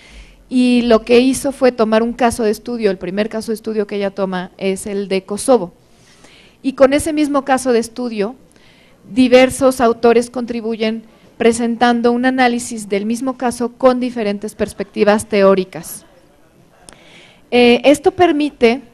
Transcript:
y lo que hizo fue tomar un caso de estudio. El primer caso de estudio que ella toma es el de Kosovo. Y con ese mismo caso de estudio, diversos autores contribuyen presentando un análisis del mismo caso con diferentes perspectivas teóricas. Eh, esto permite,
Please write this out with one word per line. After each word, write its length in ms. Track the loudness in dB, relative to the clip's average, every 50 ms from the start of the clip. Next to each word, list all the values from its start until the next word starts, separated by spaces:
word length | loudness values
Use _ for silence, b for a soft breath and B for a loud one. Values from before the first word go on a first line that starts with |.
| b b b b b b b b _ -4
y 340 | -2 0 2 2 2 2
lo 200 | 4 4 2 2
que 180 | 4 4 4 4
hizo 320 | 4 2 0 -2 -4 -6
fue 200 | -2 0 0 0
tomar 300 | 2 0 0 2 2 2
un 100 | 0 0
caso 300 | -2 -2 -2 -2 0 -2
de 80 | -2 -2
estudio. 400 | -2 -4 -6 -8 -4 -2 -2 -2
El 80 | -2 -2
primer 300 | -6 -6 -4 -4 -4 -4
caso 220 | -6 -8 -8 -8
de 40 | -8
estudio 320 | -8 -8 -6 -6 -4 -6
que 100 | -4 -6
ella 140 | -6 -6 -6
toma 400 | -4 -6 -6 -6 -6 -8 -8 -10 _ -6
es 280 | -6 -4 -4 -6 -8
el 220 | -8 -8 -6 -6 -4
de 160 | -4 -6 -4
Kosovo. 480 | -6 -10 -4 0 0 0 0 0 -6 -12 _ b b b b b b b b b b b b b b b b
Y 100 | -8 -6
con 200 | 2 2 4 4
ese 200 | 4 0 -2 -2
mismo 320 | -2 -2 -2 -2 -2 -2 -2
caso 280 | -2 -2 0 0 0
de 60 | 0 0
estudio, 580 | -2 -4 -8 -10 -8 -6 -4 -4 -4 -4 -6 -12 _ b b b b b b b b b b b _ -4
diversos 680 | 0 0 4 6 6 6 6 4 2 0 0 0 2 2
autores 500 | 0 0 2 2 2 2 4 2 0 -2
contribuyen 760 | -6 -8 -8 -8 -8 -8 -6 -8 -6 -4 -4 -4 -4 -6 b b b b b b b
presentando 760 | 0 0 0 2 0 -2 -4 -2 0 0 0 2 2 0 0
un 120 | 0 0 0
análisis 640 | 0 0 2 0 0 0 -2 -6 -8 -10 -12 -6 -6
del 180 | -4 -4 -4
mismo 300 | -4 -6 -4 -6 -8 -6
caso 360 | -4 -4 -4 -4 -4 -6 -8
con 280 | -2 0 2 2 2 2
diferentes 540 | -2 -6 -6 -4 -4 -4 -4 -6 -8 -12 -8
perspectivas 720 | -6 -8 -6 -6 -10 -12 -8 -4 0 2 2 2 2 0
teóricas. 800 | -2 0 4 4 4 4 2 0 -4 -10 -16 -16 -16 -18 -20 -20 _ _ _ _ _ _ _ _ _ _ _ _ _ _ _ _ B B B B B B B B B B B B _
Eh, 320 | 2 4 4 4 4 4 4
esto 280 | 2 2 4 2 0
permite, 720 | 2 2 2 2 2 0 -2 -4 0 2 2 2 2 -2 -6 -14